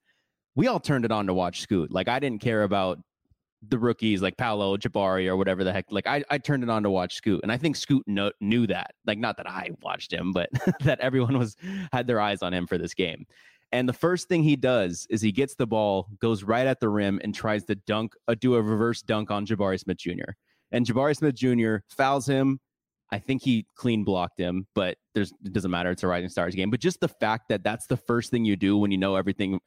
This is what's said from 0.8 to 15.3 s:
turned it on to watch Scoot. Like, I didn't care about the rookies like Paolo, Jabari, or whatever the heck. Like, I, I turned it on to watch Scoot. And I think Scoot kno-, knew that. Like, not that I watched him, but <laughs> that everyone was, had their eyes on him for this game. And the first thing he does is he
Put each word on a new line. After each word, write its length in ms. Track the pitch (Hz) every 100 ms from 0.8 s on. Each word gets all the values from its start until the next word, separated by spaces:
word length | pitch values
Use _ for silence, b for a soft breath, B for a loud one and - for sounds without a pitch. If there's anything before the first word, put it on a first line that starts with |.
turned 240 | - 139
it 80 | 113
on 140 | 110 98
to 80 |
watch 260 | 92 90 -
Scoot. 320 | - 98 76
Like, 160 | 92 95
I 100 | 127
didn't 220 | 139 107
care 220 | 123 110
about 360 | 104 101 95 - - _ _ _ _ _ 107
the 100 | 127
rookies 420 | 120 113 110 101
like 160 | 95 -
Paolo, 400 | 120 104 98 98
Jabari, 520 | 104 101 95 95 92
or 80 | 95
whatever 260 | 98 92
the 100 | 92
heck. 120 | 95 -
Like, 160 | 101 -
I, 160 | 143 -
I 100 | 147
turned 260 | - 143
it 40 | 120
on 140 | 110
to 80 | 104
watch 240 | 95 90
Scoot. 240 | - - 92
And 80 | -
I 40 | 120
think 200 | 156 139
Scoot 260 | - 139 -
kno-, 240 | 101 101 -
knew 260 | 104 120 113
that. 240 | 90 - - 113
Like, 120 | 104
not 180 | 117 -
that 120 | -
I 220 | 92 - 85
watched 320 | - 90 -
him, 200 | 85 87
but 180 | 92 85 - -
<laughs> 140 | -
that 180 | 143 131
everyone 400 | 131 131 120 135
was, 180 | 117 - 180 196 175
had 160 | 127 123
their 100 | 113
eyes 240 | 104 101
on 100 | 90
him 140 | 90 87
for 100 | 90
this 160 | 85
game. 320 | - 90 80 - b b b b
And 180 | 123 127
the 40 |
first 340 | 117 170 180 -
thing 160 | 175
he 140 | 156 139
does 500 | 127 123 92 85 -
is 100 | 107
he 100 | 110